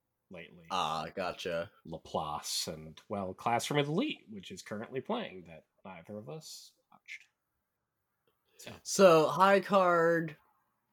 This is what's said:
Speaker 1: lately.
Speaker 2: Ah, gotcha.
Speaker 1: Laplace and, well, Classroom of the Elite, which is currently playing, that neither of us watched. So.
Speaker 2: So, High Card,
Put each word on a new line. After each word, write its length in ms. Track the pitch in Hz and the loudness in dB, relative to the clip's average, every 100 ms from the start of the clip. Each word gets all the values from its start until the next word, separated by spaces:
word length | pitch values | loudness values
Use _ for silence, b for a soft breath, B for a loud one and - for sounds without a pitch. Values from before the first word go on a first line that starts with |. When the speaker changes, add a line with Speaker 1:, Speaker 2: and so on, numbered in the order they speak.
| _ _ - | _ _ -20
Speaker 1:
lately. 380 | 90 85 87 82 | -18 -18 -18 -6
Speaker 2:
Ah, 380 | 92 78 80 82 | -4 -2 -4 -6
gotcha. 560 | 95 90 82 90 85 - _ | -6 -8 -6 -6 -6 -6 _
Speaker 1:
Laplace 840 | - 80 - 95 76 76 - - - | -16 -16 -8 -6 -6 -8 -6 -6 -6
and, 320 | 78 80 78 - | -10 -14 -16 -10
well, 260 | 101 95 | -6 -6
Classroom 460 | 95 120 117 - 147 | -6 -2 0 0 0
of 60 | 143 | 0
the 60 | |
Elite, 340 | 165 302 - - | -2 -4 -6 -14
which 200 | 208 - | -16 -14
is 100 | 190 | -14
currently 380 | - 104 117 131 | -10 -10 -8 -8
playing, 440 | - 233 170 92 85 | -6 -6 -6 -12 -18
that 160 | 80 - _ | -20 -20 _
neither 320 | 98 87 85 104 | -18 -18 -14 -14
of 100 | 123 | -14
us 440 | 160 - - - _ _ | -16 -16 -18 -20 _ _
watched. 320 | _ - - _ _ _ _ _ _ _ _ _ _ _ _ _ - | _ -20 -20 _ _ _ _ _ _ _ _ _ _ _ _ _ -20
So. 220 | - 98 | -18 -14
Speaker 2:
So, 460 | - - 190 160 147 | -4 6 8 10 6
High 320 | 147 190 196 | 4 6 6
Card, 760 | 190 196 180 170 165 170 165 - _ _ _ _ _ | 4 4 6 4 4 2 0 -8 _ _ _ _ _